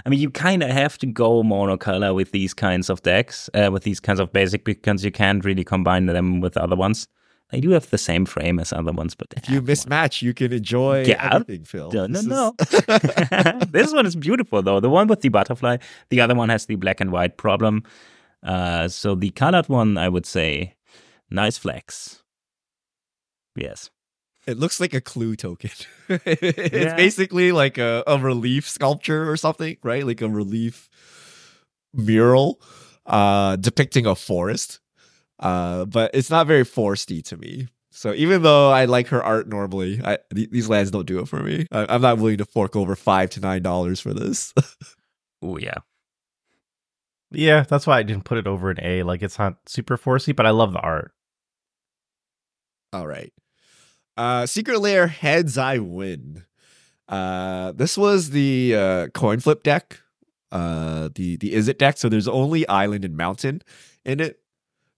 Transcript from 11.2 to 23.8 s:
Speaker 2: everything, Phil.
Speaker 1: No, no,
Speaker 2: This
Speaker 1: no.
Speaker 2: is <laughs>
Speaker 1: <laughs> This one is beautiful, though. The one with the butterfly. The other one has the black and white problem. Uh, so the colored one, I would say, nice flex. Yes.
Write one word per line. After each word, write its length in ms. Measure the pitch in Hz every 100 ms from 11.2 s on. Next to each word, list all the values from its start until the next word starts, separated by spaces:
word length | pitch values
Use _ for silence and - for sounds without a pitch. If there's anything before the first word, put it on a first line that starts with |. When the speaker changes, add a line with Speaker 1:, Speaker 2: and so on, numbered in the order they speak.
| 90
Speaker 2:
everything, 320 | 151 233 90
Phil. 280 | - 92 85
Speaker 1:
No, 140 | 110 95
no, 60 | 180
Speaker 2:
This 60 | 220
Speaker 1:
no. 280 | 269 226 240
Speaker 2:
is 1120 | 165 - - 214 233 - 147 214 165 247 185
<laughs> 0 |
Speaker 1:
<laughs> 20 |
This 220 | 180 302
one 120 | 302 202
is 100 | 170
beautiful, 460 | 147 247 - 104
though. 180 | 95 98
The 100 | 120
one 160 | 170 214
with 140 | 202
the 80 | 135
butterfly. 480 | 107 98 120 120 120 - - _
The 100 | 123
other 140 | 117
one 140 | 123 113
has 180 | 110 -
the 80 |
black 260 | 104 95 95
and 120 | 95
white 240 | 87 87 -
problem. 480 | 107 101 110 107 - - - _ _ _
Uh, 460 | 92 92 90 85 87
so 260 | - 104
the 160 | 95 98
colored 380 | - 143 180 151
one, 280 | 127 107 95
I 120 | 90
would 180 | 90 -
say, 480 | - 80 71 87 - _ _ _ _ _
nice 260 | 95 107 -
flex. 640 | - 62 - - - - _ _ _ _ _ _ _ _ _ _ _ _ _
Yes. 360 | - - -